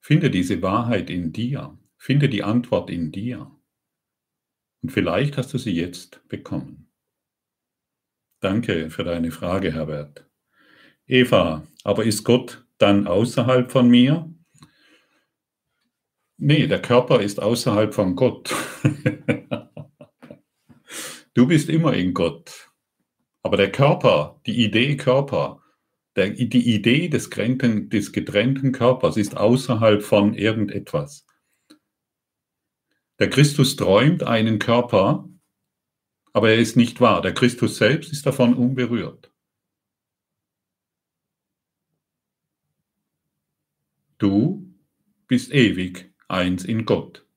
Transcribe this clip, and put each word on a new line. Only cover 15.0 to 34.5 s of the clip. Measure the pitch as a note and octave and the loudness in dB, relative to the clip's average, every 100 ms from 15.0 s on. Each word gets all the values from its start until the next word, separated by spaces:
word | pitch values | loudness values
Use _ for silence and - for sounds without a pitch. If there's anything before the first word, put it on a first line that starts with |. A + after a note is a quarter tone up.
| _ _ _ _ _ _ _ _ _ _ _ _ _ _ | _ _ _ _ _ _ _ _ _ _ _ _ _ _
Nee, | C#3+ D3 F2 | 2 2 2
der | F#2+ | -2
Körper | - B2 B2 B2+ | 2 2 4 0
ist | G2+ G2+ | 0 -2
außerhalb | G#2 A#2+ B2+ G#2 G#2+ | -2 0 0 0 0
von | - F#2+ F2+ | 0 -2 2
Gott. | B2 - - - - - | 0 0 -8 -8 -8 -2
<laughs> | - - - - - - - - - - - _ - _ - - _ _ _ _ _ - - - _ | -2 -2 -4 -4 -6 -6 -6 -12 -12 -20 -20 _ -20 _ -20 -20 _ _ _ _ _ -16 -14 -18 _
Du | - B2+ | 2 4
bist | D#3+ D3 | 4 2
immer | D#3+ D#3+ | 0 0
in | - F#2 - | 0 -2 -2
Gott. | E2 - - - - _ _ _ _ _ _ _ | -4 -4 -20 -20 -20 _ _ _ _ _ _ _
Aber | - G2+ | -2 2
der | G2 | 2
Körper, | - C#3 F3+ B2 E2+ D2 - - | 4 2 4 2 2 -2 -10 -6
die | A2+ | -2
Idee | A2 A2 C3+ C#3 | 0 2 0 0
Körper, | - C3 C#3 F2 C2 - _ _ _ _ _ - | 0 0 0 -4 -4 -8 _ _ _ _ _ -2
der, | F#2+ | -2
die | - A#2 B2 A#2+ | -2 0 2 2
Idee | G#2 G#2+ C#3 F3 | 0 2 0 0
des | B2 - | -4 -4
getrennten, | - A2 C3 B2 G#2 G2+ | -6 -4 0 0 -2 -2
des | A2 - | -4 -4
getrennten | G#2 - G2+ A#2+ C3+ C#3 | -8 -2 0 0 0 -2
Körpers | B2+ A#2+ B2+ G2+ A2 | 0 0 2 0 0
ist | G2+ - | -4 0
außerhalb | G#2 B2+ - A2+ A2+ G#2 | 2 2 0 2 4 2
von | - G#2+ G#2 | 2 2 2
irgendetwas. | - G#2 A2 G2+ G2+ - D2+ C#2+ - _ _ _ _ _ _ _ _ _ _ _ _ _ _ _ _ _ _ _ _ | 0 -2 -2 -4 -6 -6 -8 -8 -16 _ _ _ _ _ _ _ _ _ _ _ _ _ _ _ _ _ _ _ _
Der | G2+ | 0
Christus | C3 D3 C#3 B2 - | 4 2 4 0 0
träumt | F2 G2+ C#3 F3+ | 2 4 4 2
einen | - A2+ A2 | 0 0 0